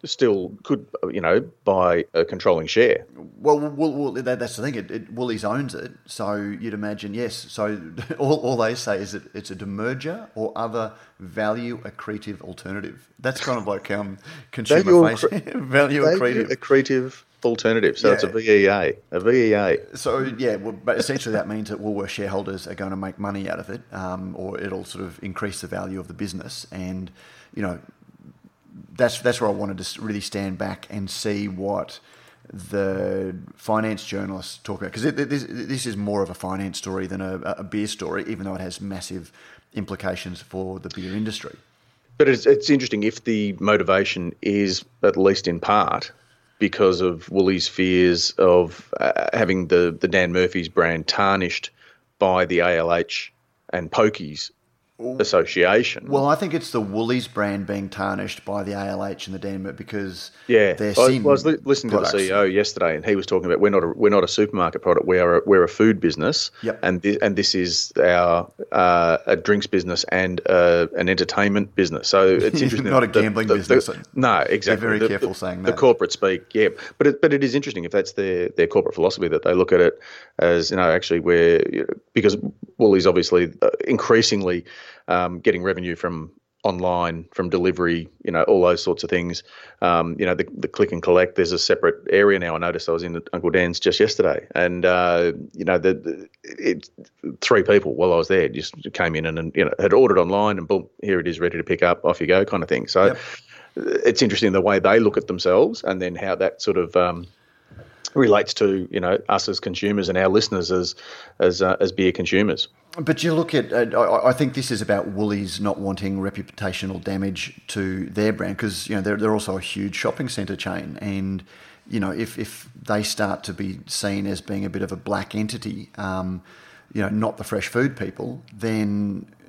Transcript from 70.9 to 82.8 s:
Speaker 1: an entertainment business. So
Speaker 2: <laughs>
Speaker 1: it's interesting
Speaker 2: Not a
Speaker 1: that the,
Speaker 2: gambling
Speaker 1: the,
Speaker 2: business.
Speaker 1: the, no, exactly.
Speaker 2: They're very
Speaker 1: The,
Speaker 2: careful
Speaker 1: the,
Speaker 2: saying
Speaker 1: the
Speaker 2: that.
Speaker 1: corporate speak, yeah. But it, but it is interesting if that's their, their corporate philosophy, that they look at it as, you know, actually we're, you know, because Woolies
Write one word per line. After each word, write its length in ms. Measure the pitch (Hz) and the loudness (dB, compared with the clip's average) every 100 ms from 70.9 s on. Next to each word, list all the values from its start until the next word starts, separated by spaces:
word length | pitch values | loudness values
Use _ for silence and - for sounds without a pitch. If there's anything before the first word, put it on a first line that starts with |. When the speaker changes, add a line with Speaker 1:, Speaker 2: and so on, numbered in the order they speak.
| - | 0
Speaker 1:
an 100 | 90 | 0
entertainment 680 | 95 87 - 101 101 101 - | 0 0 0 0 0 0 0
business. 340 | 90 78 - | 0 0 2
So 180 | 98 95 | 6 6
Speaker 2:
<laughs> 80 | 95 | 6
Speaker 1:
it's 260 | 107 151 | 2 2
interesting 280 | 131 113 104 | 0 0 2
Speaker 2:
Not 120 | 131 | 2
a 40 | 117 | 4
Speaker 1:
that 60 | |
the, 80 | 107 | 4
Speaker 2:
gambling 260 | 107 107 107 | 2 2 0
Speaker 1:
the, 80 | 107 | 0
Speaker 2:
business. 300 | 92 127 - | 4 2 2
Speaker 1:
the, 180 | - - - | -6 -10 -2
no, 240 | 127 95 | 2 2
exactly. 420 | - 101 98 92 | 2 0 0 0
Speaker 2:
They're 80 | 113 | 0
very 100 | 107 | 0
Speaker 1:
The, 80 | 110 | 0
Speaker 2:
careful 220 | 101 117 | 0 -4
Speaker 1:
the, 60 | 95 | -4
Speaker 2:
saying 280 | 92 90 | -8 -6
Speaker 1:
the 80 | 98 | -4
Speaker 2:
that. 60 | - | 4
Speaker 1:
corporate 320 | 131 117 90 | 4 4 2
speak, 420 | - 98 92 - | 0 0 0 -2
yeah. 160 | 110 104 - - - | 2 2 0 -8 2
But 100 | 143 | 2
it, 140 | 139 | 4
but 100 | 160 | 4
it 100 | 143 | 4
is 140 | 135 131 | 2 0
interesting 300 | 139 98 85 | -4 -6 -2
if 60 | |
that's 200 | 101 95 | 0 0
their, 360 | - 98 90 90 | -2 -2 0 -2
their 180 | - 82 | 2 2
corporate 280 | 104 92 - | 4 0 2
philosophy, 340 | 87 - 87 | 0 2 0
that 140 | 78 | 0
they 100 | - | 2
look 180 | 90 90 | 2 6
at 80 | 90 | 6
it 180 | 85 - - - - - | 6 4 -6 -20 -12 0
as, 320 | 85 87 82 | 4 4 2
you 40 | 95 | 2
know, 160 | 90 | 4
actually 300 | 85 - 85 | 2 2 0
we're, 400 | 82 85 85 82 - | 4 6 6 6 4
you 80 | - | -2
know, 120 | - - _ | -4 -6 _
because 220 | - 104 98 - - - | 2 4 2 -2 -10 -10
Woolies 300 | - | 2